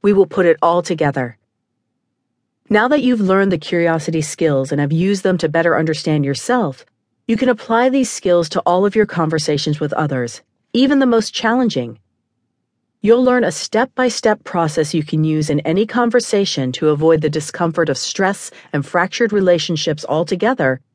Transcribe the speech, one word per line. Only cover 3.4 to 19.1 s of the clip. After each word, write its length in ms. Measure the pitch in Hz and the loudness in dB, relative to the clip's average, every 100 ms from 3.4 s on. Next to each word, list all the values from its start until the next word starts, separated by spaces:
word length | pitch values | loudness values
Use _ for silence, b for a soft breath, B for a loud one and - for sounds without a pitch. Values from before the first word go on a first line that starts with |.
| 196 | 2
the 40 | 175 | 0
curiosity 640 | - 175 170 165 156 165 | -2 0 2 0 -2 -4
skills 520 | 151 - 160 139 135 | -4 -2 0 0 0
and 80 | 143 | -2
have 100 | 143 | 0
used 320 | 160 185 202 | 0 0 0
them 140 | 190 185 | 0 0
to 100 | 160 | 0
better 320 | 165 170 156 | 0 2 2
understand 460 | 160 156 - 151 139 | 0 -2 -2 0 0
yourself, 600 | 139 - 247 180 131 - _ _ _ - | -4 -2 0 0 -6 -18 _ _ _ -4
you 120 | 226 | 0
can 100 | 254 | 0
apply 400 | 233 - 226 254 | -2 0 2 2
these 240 | 269 254 | 2 -2
skills 380 | - 185 175 160 | -4 0 0 0
to 100 | 190 - | -2 0
all 200 | 180 202 | 2 2
of 120 | 214 | 2
your 80 | 214 | 0
conversations 760 | - 156 160 156 147 156 151 | 0 -2 -2 -2 -2 -2 -2
with 140 | 151 | -2
others, 480 | - 151 135 120 - _ _ _ | -2 -2 -2 -6 -10 _ _ _
even 260 | 233 269 277 | 0 2 4
the 60 | 262 | 4
most 280 | 226 214 | 2 0
challenging. 680 | - 226 240 240 139 120 113 _ _ _ _ _ _ _ _ _ _ | -2 0 2 0 -2 -6 -12 _ _ _ _ _ _ _ _ _ _
You'll 200 | 202 240 | 2 4
learn 200 | 254 247 | 4 2
a 80 | 180 | 0
step-by-step 920 | 156 - 214 262 - 254 226 226 214 | -2 -4 -2 -2 0 -2 0 0 0
process 500 | - 180 165 151 151 | -2 -2 -2 0 -2
you 80 | 170 | -2
can 220 | 151 156 | -2 0
use 260 | 156 156 151 | 0 0 0
in 100 | 147 | -2
any 260 | 151 170 220 | 0 -2 0
conversation 840 | 247 240 247 - 202 196 - 131 | 0 2 0 0 -2 0 -2 -4
to 160 | 123 156 | 0 0
avoid 320 | 147 160 160 | 2 4 4
the 100 | 151 | 2
discomfort 580 | 151 151 - 170 160 160 | -4 -8 -4 -4 0 -2
of 80 | 135 | -2
stress 540 | - - 190 202 - B B | -6 -2 -2 -2 -10 B B
and 120 | 190 - | -6 -2
fractured 480 | 180 185 | -2 -2